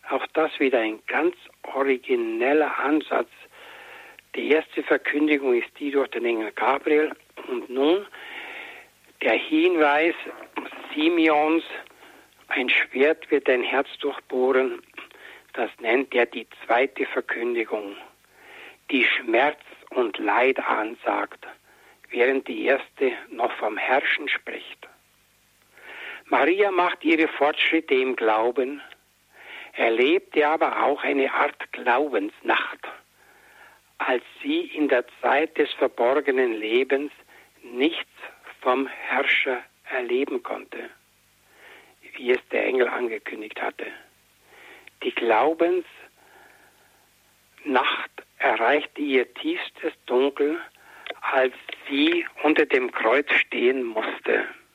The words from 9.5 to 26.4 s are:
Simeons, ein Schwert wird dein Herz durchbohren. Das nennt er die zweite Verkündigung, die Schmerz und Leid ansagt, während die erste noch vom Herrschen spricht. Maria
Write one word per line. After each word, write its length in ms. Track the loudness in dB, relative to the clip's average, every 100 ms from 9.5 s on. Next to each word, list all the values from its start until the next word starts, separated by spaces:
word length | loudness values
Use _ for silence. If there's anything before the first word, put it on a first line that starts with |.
| 2 4 4 4 4 2 -2 -10 -14 -12 -12 -12 -16 -8
Simeons, 680 | 0 2 4 4 4 4 0 -2 -14 -16 -20 -20 -20 _ _ -6
ein 200 | -4 0
Schwert 600 | 0 0 2 2 2 0
wird 160 | 0 2
dein 160 | 0
Herz 240 | 2 -2 -2 -6
durchbohren. 840 | -6 -6 _ 0 2 4 2 -4 -14 -20 -20 -20 -20 -20 _
Das 180 | -6 -6 -4
nennt 340 | 0 0 2
er 140 | 0 0
die 180 | -2 -14 -18
zweite 440 | 0 2 2 -2 -4
Verkündigung, 920 | -4 -4 -4 -2 -2 -2 -6 -8 -14 -18 _ _ _ -20 -20 -20 -20 -2
die 120 | 2
Schmerz 540 | 2 0 2 4 4 0 -18 -20 -6
und 260 | -2 -2 -2
Leid 420 | 0 2 4 2
ansagt, 880 | -2 -2 -2 -4 -4 -2 -4 -10 -20 -20 _ _ -20 _ -8
während 380 | 2 2 2 -2
die 160 | -4 0
erste 480 | 0 -2 -2 -2 -2 -12
noch 220 | -4 -4
vom 240 | -2 -4 -4
Herrschen 500 | 0 0 0 -2 -4
spricht. 640 | -6 -6 -12 -14 -18 -20 _ _ _ _ _ _ _ _ -20 -20 -16 -16 -16 -2
Maria 440 | 2